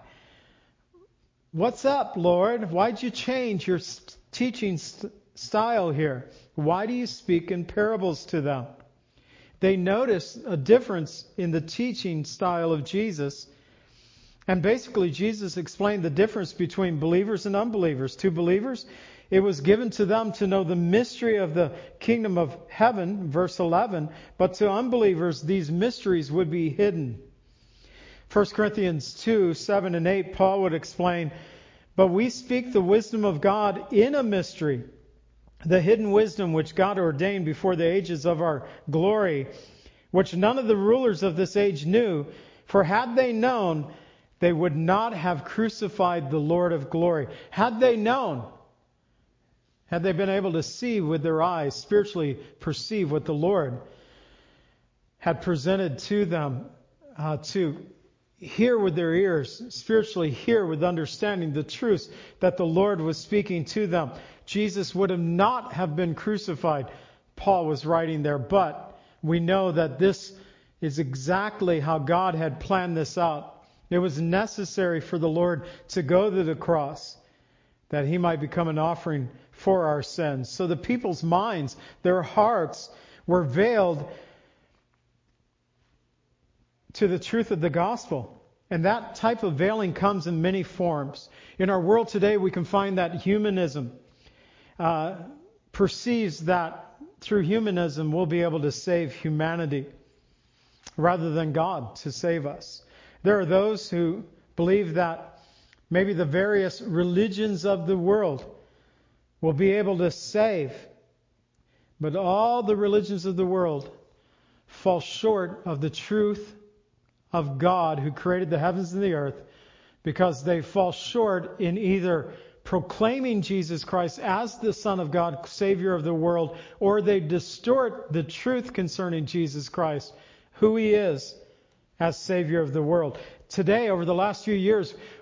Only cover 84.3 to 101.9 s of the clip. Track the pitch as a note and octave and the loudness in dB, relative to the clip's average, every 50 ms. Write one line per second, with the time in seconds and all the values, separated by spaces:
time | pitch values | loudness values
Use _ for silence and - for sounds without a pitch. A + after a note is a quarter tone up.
84.3 | - _ _ _ _ _ _ _ _ _ _ _ _ _ _ _ _ _ _ _ | -20 _ _ _ _ _ _ _ _ _ _ _ _ _ _ _ _ _ _ _
85.3 | _ _ _ _ _ _ _ _ _ _ _ _ _ _ _ _ _ _ _ _ | _ _ _ _ _ _ _ _ _ _ _ _ _ _ _ _ _ _ _ _
86.3 | _ _ _ _ _ _ _ _ _ _ _ _ - - G#3 F#3 F3+ F3 - - | _ _ _ _ _ _ _ _ _ _ _ _ -4 0 0 0 0 0 -4 -4
87.3 | - A#3 A3+ - G#3 D#3+ D#3+ E3+ C#3 E3+ F3 G3+ A#3+ A#3 - - D#3+ C3 A2 - | -2 -2 0 0 -2 -2 0 0 0 0 0 0 -2 -6 -6 -6 -6 -6 -8 -10
88.3 | - - _ _ _ _ _ - F3+ E3 E3 F#3+ A3 A#3 G#3+ - - - - A3+ | -16 -20 _ _ _ _ _ -6 -4 0 2 2 2 0 -2 -10 -10 -2 0 0
89.3 | A#3+ A3+ G#3+ F#3+ D3 C3+ F3 G3+ A3 A3 G3+ F3+ C#3+ - F#3+ G3 G3+ F#3+ D3+ E3+ | 0 0 -2 -2 0 2 2 2 2 0 -2 -2 -2 0 0 2 2 0 -4 -4
90.3 | F3 D#3+ E3 F#3 F#3+ F#3+ E3 - - - F3+ F3 D#3+ D3 C#3 C#3 - - - - | -2 0 0 0 0 0 -4 -6 -4 -2 -2 0 0 -2 -4 -6 -10 -14 -18 -20
91.3 | - - - - - - F#3+ F#3+ G3 F#3 E3 F#3 A3 A#3 A3+ A3 - G3+ F3+ G#3 | -20 -20 -20 -14 -4 -2 0 2 2 2 4 4 4 4 4 2 0 2 2 4
92.3 | G#3+ G3+ F#3+ F#3 - F3+ E3 - - G3 G3 G3 F#3+ F#3 F3 E3+ F3 E3 - F#3+ | 4 4 2 0 0 -2 -4 0 0 0 2 2 0 0 0 -2 -2 -4 0 2
93.3 | G3+ G#3+ G#3 G#3+ G3 F#3 F3+ D3+ C3+ D3 B2+ A#2+ - - - _ _ _ _ - | 2 2 2 0 0 0 0 0 -2 -4 -8 -8 -10 -14 -20 _ _ _ _ -20
94.3 | _ _ _ _ _ _ _ _ _ - E3+ E3 E3 D#3 D#3 E3+ F#3+ F3 E3+ C4 | _ _ _ _ _ _ _ _ _ -2 0 0 0 0 -2 -4 -6 -10 -14 -18
95.3 | D4 D4 E4+ - _ _ _ _ - - G3 - - - - A#3+ A#3+ A#3 A3 F3+ | -18 -20 -20 -20 _ _ _ _ -2 0 0 0 0 -2 -2 -2 0 0 0 -2
96.3 | D3 - D#3+ E3 F#3 F3 E3 E3 - - - - - - D4 F4 - _ - - | -4 -4 -2 0 0 0 0 -4 -8 -12 -18 -20 -20 -20 -20 -20 -20 _ -4 0
97.3 | G#3+ G3+ E3 D#3+ G#3 A3+ A3 G#3 F#3 F3 F3 D#3+ C3+ D3+ D#3+ D#3 D3+ F3 F#3 D#3 | 0 2 2 2 0 0 0 0 0 0 -2 -2 -2 -4 -2 -2 0 0 0 0
98.3 | E3 F3 E3+ E3+ D3+ E3 C#3+ D3 - - - F#3 F3 E3+ E3 C3+ A#2+ - - D#3+ | 0 0 0 0 0 0 -2 -2 -4 -4 -4 -2 0 0 0 -2 -8 -6 -4 -4
99.3 | D#3 D3+ D#3 D#3+ E3+ E3+ E3 D3 D3 C#3 C3+ - - - _ _ _ _ _ _ | -2 0 -2 -2 -2 -2 -4 -4 -4 -4 -6 -8 -16 -20 _ _ _ _ _ _
100.3 | _ _ _ _ _ _ _ _ _ _ - - - - D#3 F3 F3+ F3 E3 E3 | _ _ _ _ _ _ _ _ _ _ -20 -14 -6 0 2 2 2 2 -2 -2
101.3 | D3+ E3 D#3+ D#3 C#3 D#3+ D#3+ F#3 F#3 D3+ B2 G#2+ | -2 -2 -2 -2 0 0 -2 -2 -2 -6 -8 -10